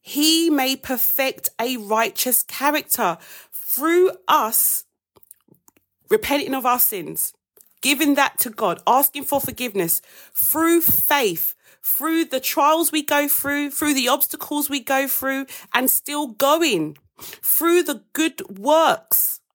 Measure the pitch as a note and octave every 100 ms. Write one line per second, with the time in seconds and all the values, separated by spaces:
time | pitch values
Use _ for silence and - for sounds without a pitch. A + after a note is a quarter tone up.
0 | - - D4+ E4 E4 D4 C4 C4+ - B3+
1 | - - C4+ C4 - - A#3+ B3+ G3+ A3
2 | A3+ - B3+ A#3+ - - C#4 D4+ - -
3 | G#3 - - - - - - - D4+ F4
4 | F#4 - - D4 A3 A#3 - - - _
5 | _ _ _ - _ _ _ _ _ _
6 | _ G#3+ - C#4+ - C4 B3 B3 - G3+
7 | D3+ E3 - _ _ _ _ _ C4 C4+
8 | D4+ C#4+ C#4 - A#3+ G#3+ G#3 E3 - B3
9 | C#4+ C#4+ C#4 C#4 C4 A#3 B3 G3 E3 -
10 | _ - - - - D4+ E4 E4+ - -
11 | - C#4+ A3+ E3 - - _ _ - -
12 | D4 D#4+ E4 C4 - - C#4 D#4+ E4 D#4
13 | D4 C#4+ D4 - C#4 C#4+ C#4+ C#4 D4+ C4+
14 | A#3+ B3 - - - D4 C#4+ C#4 - C4+
15 | C4+ - C4 C4+ C4+ - - A#3+ B3+ -
16 | - D4 D4 G#3 C#4 D#4+ E4 F#3+ D#3 D3+
17 | _ _ - - - - E4 F4 D4 B3
18 | _ - D#4+ - - G3 G#3+ - D4 F3+
19 | _ - - - _